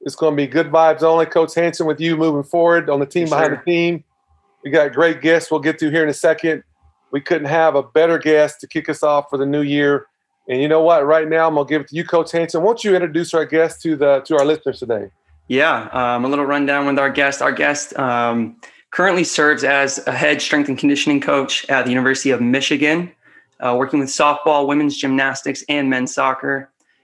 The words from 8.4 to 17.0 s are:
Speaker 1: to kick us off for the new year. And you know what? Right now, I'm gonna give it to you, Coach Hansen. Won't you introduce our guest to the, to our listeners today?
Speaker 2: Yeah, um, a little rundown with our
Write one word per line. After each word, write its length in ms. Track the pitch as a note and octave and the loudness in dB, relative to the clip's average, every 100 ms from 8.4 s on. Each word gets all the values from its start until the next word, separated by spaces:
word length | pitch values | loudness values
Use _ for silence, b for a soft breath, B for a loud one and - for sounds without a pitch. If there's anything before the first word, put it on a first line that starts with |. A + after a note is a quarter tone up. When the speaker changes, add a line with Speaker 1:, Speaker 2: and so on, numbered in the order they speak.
| D3+ - | 2 -2
Speaker 1:
to 40 | - | -10
kick 220 | D#3+ D3+ | -8 -6
us 140 | D3 | -2
off 260 | D3+ D3 C#3+ | 0 0 -2
for 80 | C#3 | -4
the 80 | |
new 160 | C#3 D3 | -2 -2
year. 460 | D3 C#3+ C#3+ C#3 C#3 _ _ _ - | 0 0 2 0 -4 _ _ _ -6
And 140 | C#3 | -4
you 60 | D3 | 2
know 120 | D#3+ | 2
what? 260 | D#3+ E3 C#3 | 4 4 4
Right 220 | D#3+ D#3 | 2 2
now, 180 | D#3+ D#3+ | 2 2
I'm 60 | |
gonna 140 | D3+ C#3 | 0 0
give 140 | D3+ | -2
it 60 | C#3 | -4
to 80 | D#3 | -8
you, 80 | E3+ | -2
Coach 260 | F3 E3 | 0 0
Hansen. 300 | E3+ E3 E3+ | -2 -2 0
Won't 200 | F#3 A3+ | 0 0
you 120 | G#3+ | 0
introduce 400 | F#3 E3+ D3+ E3+ | 0 0 -4 -2
our 100 | E3 | -2
guest 380 | D3+ D#3+ E3 - | 0 0 0 -2
to 120 | E3+ | -6
the, 260 | D3+ C#3+ C#3 | 0 2 2
to 180 | C3 D#3 | 2 2
our 80 | C#3 | 2
listeners 320 | D#3 C#3+ - | 0 -2 -6
today? 320 | A#2 A2+ G2+ - _ _ - | -4 -6 -6 -16 _ _ -4
Speaker 2:
Yeah, 400 | B2+ D#3 C3 A2+ | 0 2 0 -4
um, 320 | - B2 B2 | -4 -2 -2
a 40 | B2+ | -2
little 160 | C#3+ | -2
rundown 420 | C#3+ C#3+ C#3+ C#3+ C#3+ | -2 -2 0 0 0
with 100 | |
our 140 | C#3 | 0